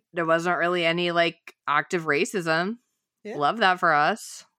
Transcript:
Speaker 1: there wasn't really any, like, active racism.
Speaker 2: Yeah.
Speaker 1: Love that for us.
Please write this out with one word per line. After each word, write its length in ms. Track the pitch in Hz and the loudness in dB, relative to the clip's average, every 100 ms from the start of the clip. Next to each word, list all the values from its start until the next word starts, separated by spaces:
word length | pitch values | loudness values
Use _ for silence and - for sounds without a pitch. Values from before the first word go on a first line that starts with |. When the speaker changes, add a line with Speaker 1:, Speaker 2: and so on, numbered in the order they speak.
| _ | _
Speaker 1:
there 140 | 170 165 | -4 0
wasn't 320 | 165 175 160 | 2 2 0
really 260 | 170 180 | 0 0
any, 280 | 165 170 175 | 0 0 0
like, 420 | 170 170 - - _ - | 2 0 -2 -20 _ -2
active 380 | 147 151 180 160 | -2 0 -4 0
racism. 720 | 147 196 202 165 160 185 233 _ _ _ _ | 0 0 -4 -2 0 -2 -6 _ _ _ _
Speaker 2:
Yeah. 140 | 208 147 | -12 -2
Speaker 1:
Love 220 | 143 220 | -2 2
that 200 | 190 180 | 2 2
for 140 | 170 | 2
us. 520 | 147 156 220 - - - | 4 2 0 -8 -18 -20